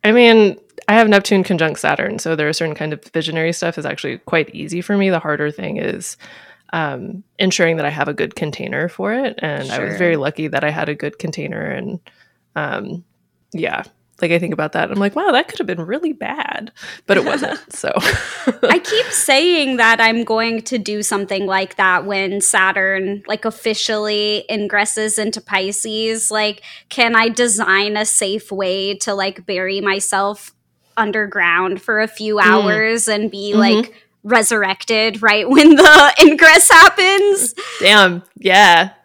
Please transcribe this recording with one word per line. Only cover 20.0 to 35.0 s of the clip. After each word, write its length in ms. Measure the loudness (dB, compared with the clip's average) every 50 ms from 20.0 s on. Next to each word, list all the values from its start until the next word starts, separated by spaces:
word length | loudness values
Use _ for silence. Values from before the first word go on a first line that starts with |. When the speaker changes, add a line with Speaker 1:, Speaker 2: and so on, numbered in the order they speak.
Speaker 2:
I'm 240 | 2 2 2 0 -2
going 380 | -2 -2 -2 -2 -2 -4 -6
to 140 | -6 -6 -6
do 280 | -6 -4 -6 -6 -6 -4
something 420 | -4 -4 -4 -4 -4 -4 -4 -4
like 300 | -2 -2 -2 -4 -4 -2
that 280 | 0 2 2 2 0 -2
when 360 | -2 -4 -4 -2 -2 -4 -2
Saturn, 840 | -2 0 2 2 2 2 2 0 0 0 -2 -2 -4 -4 -6 -8 -6 -8
like, 160 | -8 -4 -4
officially 1000 | -8 -8 -4 -6 -4 -4 -4 -4 -4 -4 -4 -2 -4 -2 -2 -2 -2 -4 -4 -6 -6
ingresses 680 | -6 -6 -4 -2 -2 -2 -2 -2 -2 -4 -4 -4 -4 -4
into 200 | -4 -6 -6 -8
Pisces. 920 | _ -4 -4 -4 -4 -4 -6 -8 -8 -6 -6 -4 -4 -4 -4 -4 -6 -4
Like, 300 | -2 -2 -4 -4 -6 -8 -18 -20 -20 -20 _ _
can 260 | -2 -2 0 2 2
I 140 | 2 2 2
design 680 | 0 0 0 0 0 -2 0 0 0 0 0 0 -2
a 80 | -2 -2
safe 460 | -2 -2 -2 -2 -2 -4 -6 -8 -10
way 460 | -8 -6 -4 -4 -4 -4 -4 -6 -6
to, 180 | -6 -6 -6 -4
like, 320 | -4 -4 -6 -6 -10 -10
bury 340 | -8 -6 -4 -4 -4 -4 -4
myself 720 | -2 -2 -2 -2 -4 -4 -2 -2 -2 -2 -4 -8 -16 -20 _ _ _ _ _ _ _ _ _
underground 840 | -4 -4 -2 -2 -4 -4 -4 -2 -2 0 2 2 0 0 -2 -4 -6
for 200 | -4 -4 -2 -2
a 80 | -2 -4
few 280 | -6 -8 -6 -4 0
Speaker 1:
Mm. 60 | 2
Speaker 2:
hours 640 | 4 4 4 4 2 0 0 0 0 0 -2 -2 -2
and 240 | -2 -2 -2 -4 -6
be, 220 | -8 -8 -8 -2
Speaker 1:
Mm-hmm. 80 | 2 2
Speaker 2:
like, 340 | 4 4 2 0 0 -4 -12 -20 _ _ _ _ _
resurrected 960 | 2 2 2 2 2 0 -2 -2 -2 -4 -6 -4 -2 0 0